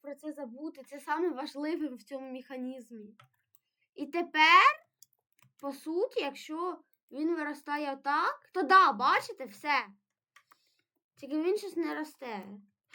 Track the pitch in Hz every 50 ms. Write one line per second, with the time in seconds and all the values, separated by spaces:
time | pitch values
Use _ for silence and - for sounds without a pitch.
0 | - 294 277 277 302 311 285 294 277 226 233 269 302 320 302 269 254 - 285 285
1 | - 320 294 320 359 349 269 254 294 294 - 277 294 311 339 294 302 269 254 233
2 | - - 277 262 269 262 254 262 254 - 269 254 254 254 262 262 233 240 240 220
3 | 208 208 214 - - _ _ _ _ _ _ _ _ _ _ _ _ _ _ -
4 | 285 277 320 349 349 339 - 311 311 320 349 381 453 571 605 622 - _ _ _
5 | - _ _ _ _ _ _ _ _ _ _ _ 285 277 269 277 - 311 330 359
6 | 453 - - 480 311 277 277 - - - 311 320 349 370 339 - - _ _ _
7 | _ _ 240 269 311 339 339 320 302 294 285 294 - 294 285 294 294 277 269 269
8 | - 277 285 311 349 539 571 - - _ - 370 330 233 233 381 370 294 220 202
9 | 247 294 370 508 - - 392 - 269 202 202 - - 294 285 254 220 196 - _
10 | _ _ _ _ _ _ _ - _ _ _ _ _ _ _ _ _ _ _ _
11 | _ _ _ - 294 254 294 311 320 359 415 415 403 381 285 330 320 294 302 -
12 | 311 302 - _ 269 240 220 196 185 196 202 - - _ _ _ _ _